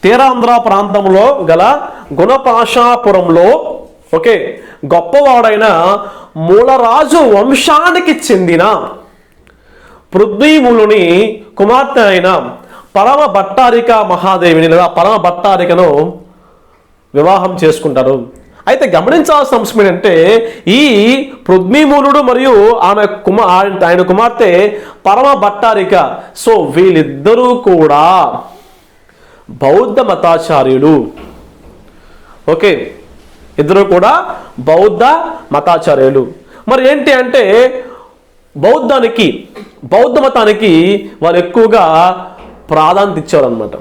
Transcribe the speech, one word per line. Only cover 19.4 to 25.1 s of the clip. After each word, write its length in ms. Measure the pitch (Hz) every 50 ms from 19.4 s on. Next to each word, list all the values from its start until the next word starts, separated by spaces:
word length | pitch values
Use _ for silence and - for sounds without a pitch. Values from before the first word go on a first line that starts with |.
| 277 269 - 226
అంశం 200 | 220 196 - 226
ఏంటంటే 340 | 202 190 175 180 - 208 180 160 165 180 220 226 226 226 - - - 165 202 262
ఈ 20 | 302 285 233 202 208 233 262 269 294 - - - -
పృథ్వీమునుడు 760 | - 190 185 180 185 226 294 311 277 294 285 277 277 277 294 285 247
మరియు 260 | 247 247 262 269 247 202 202 220 233 - - 180
ఆమె 160 | 202 208 208 202 196 - -
కుమ-, 200 | - 185 214 220 185 180
ఆయన, 180 | 185 196 202 190 180 175 170
ఆయన 140 | 175 180 180 180
కుమార్తె 400 | 185 196 233 240 233 - 240 190 175 175 202 208 208 - - - - - _
పరమ 220 | 190